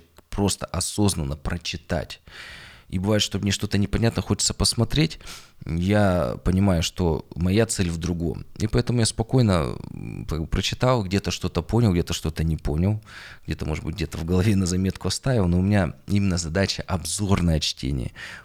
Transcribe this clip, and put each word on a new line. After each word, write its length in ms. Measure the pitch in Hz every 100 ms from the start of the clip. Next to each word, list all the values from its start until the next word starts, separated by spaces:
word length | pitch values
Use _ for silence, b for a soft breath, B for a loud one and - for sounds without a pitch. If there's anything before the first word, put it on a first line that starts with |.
| - _ _
просто 360 | - 101 - -
осознанно 680 | 80 - - 104 92 71 76
прочитать. 840 | - 85 - 82 - 85 - - - B B B B B B
И 120 | 92
бывает, 240 | 95 107
что 160 | 104 98
мне 120 | 101
что-то 280 | 95 101 98
непонятно 420 | 98 101 113 107
хочется 320 | - 104 -
посмотреть. 640 | - 92 - 113 135 156 - B B B B -
Я 720 | 85 90 104 101 90 64 -
понимаю, 400 | - 92 98 87
что 420 | 80 - 87 73 -
моя 320 | - 87 98 110
цель 240 | - 90
в 80 | 85
другом. 480 | 82 87 85 50 - -
И 100 | 110
поэтому 320 | 120 - 120
я 80 | 113
спокойно, 680 | - 113 131 113 90 67 52 -
м, 360 | 50 53 50 55
как 100 | 80
бы 60 | 80
прочитал, 580 | - 98 - 127 127
где-то 280 | 95 95 -
что-то 320 | - 92 -
понял, 300 | 80 110 117
где-то 200 | 87 78
что-то 300 | - 82 -
не 140 | 80 78
понял. 460 | - 76 90 107 - B B B -
Где-то, 180 | 76 76
может 180 | 76
быть, 120 | 71 -
где-то 240 | 78 80
в 60 | 80
голове 300 | 92 101 98
на 120 | 90
заметку 400 | 90 95 - 92
оставил. 400 | - - 127 90
Но 100 | 87
у 40 |
меня 320 | 92 104 87 - -
именно 320 | 101 98 85
задача 460 | 82 87 98 -
обзорное 760 | - 92 78 - 104 98 87 78
чтение. 520 | - - 65 69 - - B B